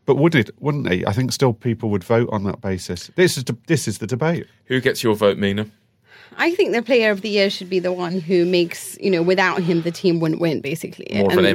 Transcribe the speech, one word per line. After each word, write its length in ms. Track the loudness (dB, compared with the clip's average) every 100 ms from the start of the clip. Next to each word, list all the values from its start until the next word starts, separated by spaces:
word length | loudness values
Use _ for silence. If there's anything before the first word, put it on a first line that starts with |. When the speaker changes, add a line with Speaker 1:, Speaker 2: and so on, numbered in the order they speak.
| 0
Speaker 1:
But 100 | 4
would 200 | 4 4
it? 140 | 2 -2
Wouldn't 320 | -4 -2 0
he? 140 | 0 0
I 80 |
think 180 | 0 0
still 220 | 2 0
people 360 | 0 -4 -2 -2
would 120 | -2
vote 240 | 2 2 2
on 100 | -2 -4
that 140 | -6
basis. 520 | -6 -6 -6 -10 -6 2
This 220 | 2 2
is 80 | -6
de-, 100 | -6 -2
this 200 | -2 -2
is 120 | -6
the 80 | -6
debate. 400 | -2 -2 -2 -8 _ -4
Speaker 2:
Who 160 | 0
gets 200 | 0 0
your 120 | 0 4
vote, 220 | 2 2
Mina? 300 | 0 -2 -4 _ _ _ _ -20 -16 -2
Speaker 3:
I 160 | -2 2
think 160 | 0
the 100 | 0
player 300 | 2 2 2
of 100 | 0
the 80 | -2
year 200 | 0 0
should 200 | -2 -4
be 100 | -2
the 120 | -2
one 260 | -4 -4 -4
who 240 | 0 2 2
makes, 520 | 2 0 -4 -14 -6
you 120 | -2
know, 100 | 0
without 400 | 2 2 2 2
him, 200 | 0 0
the 80 | -2
team 280 | -2 0 0
wouldn't 220 | 0 0
win, 200 | -2 -2
basically. 460 | -6 -8 -10 -14 -6
Speaker 2:
More 140 | 0 2
of 60 | 2
an 80 |
Speaker 3:
And 20 | 2